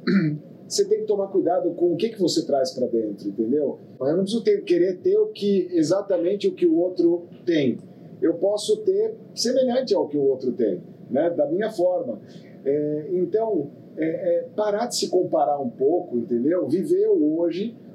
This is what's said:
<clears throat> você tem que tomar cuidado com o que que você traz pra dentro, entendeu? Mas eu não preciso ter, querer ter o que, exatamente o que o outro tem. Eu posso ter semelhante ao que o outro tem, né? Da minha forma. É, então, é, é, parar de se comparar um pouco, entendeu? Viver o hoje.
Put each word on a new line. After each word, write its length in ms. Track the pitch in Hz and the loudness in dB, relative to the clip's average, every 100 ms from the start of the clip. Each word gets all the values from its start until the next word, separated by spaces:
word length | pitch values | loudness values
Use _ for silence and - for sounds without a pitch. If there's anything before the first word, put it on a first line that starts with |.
| - | 0
<clears throat> 600 | 190 156 151 - - - | 2 2 -2 -8 -20 -4
você 180 | - 196 | -2 0
tem 140 | 214 | 0
que 60 | 214 | 0
tomar 220 | 202 196 | -2 0
cuidado 440 | 180 151 180 175 | 0 2 2 0
com 220 | - 175 | 0 0
o 40 | 156 | 2
que 120 | 226 | -2
que 100 | 208 | 0
você 260 | 170 165 - | 0 0 0
traz 260 | 139 127 | 0 0
pra 140 | - 120 | -2 -2
dentro, 400 | 113 104 98 101 | 0 -2 -4 -6
entendeu? 520 | 101 113 147 139 - - - | -2 0 0 0 -4 -12 -6
Mas 100 | 135 | -2
eu 60 | 175 | 0
não 60 | |
preciso 200 | 196 226 | 0 0
ter, 180 | 208 202 | 2 0
querer 340 | - 175 185 180 | 2 2 2 0
ter 180 | 185 214 | 2 2
o 100 | 214 | 2
que, 420 | - 202 196 180 | 0 0 2 2
exatamente 760 | 175 151 190 202 175 170 202 196 | 0 2 0 0 0 0 0 -2
o 60 | |
que 120 | - 175 | 2 2
o 100 | 160 | 4
outro 460 | 180 180 170 170 - - 175 | 2 2 2 2 -4 -8 -2
tem. 340 | 160 127 - - - - - | 0 2 -2 -8 -20 -20 -2
Eu 140 | 165 170 | -2 2
posso 420 | 190 208 214 214 | 0 0 0 0
ter 320 | 190 196 220 - - | 2 0 0 -4 -12
semelhante 600 | - 233 269 254 247 262 180 | -4 0 2 2 2 0 0
ao 120 | - | 0
que 100 | 147 | 2
o 60 | |
outro 280 | 135 131 127 | 2 2 -2
tem, 300 | - 110 90 - - - | 0 -2 -2 -8 -18 -4
né? 200 | 131 170 | 0 0
Da 160 | 170 143 | 0 0
minha 240 | 175 220 | 0 -2
forma. 480 | - 180 180 123 107 - - - - 139 | 0 0 0 -4 -8 -14 -20 -20 -8 -2
É, 420 | 147 151 151 156 | 0 0 -4 -2
então, 580 | 180 180 214 226 175 139 - - - | -2 0 0 0 -2 -4 -10 -14 -6
é, 80 | 160 | -4
é, 360 | - - 170 - - | -2 -2 -2 -2 -4
parar 320 | 214 208 240 | -2 -2 -2
de 80 | - | -4
se 140 | - | 0
comparar 500 | 185 156 160 143 143 | 0 2 2 2 0
um 100 | 123 | -4
pouco, 480 | 120 135 175 - 120 | 0 2 2 -2 -4
entendeu? 500 | 113 120 139 180 143 | -2 0 2 0 0
Viver 400 | 175 156 185 220 | -2 0 2 2
o 320 | 202 151 160 | 4 2 2
hoje. 360 | 170 160 233 - - | 0 -2 -6 -8 -18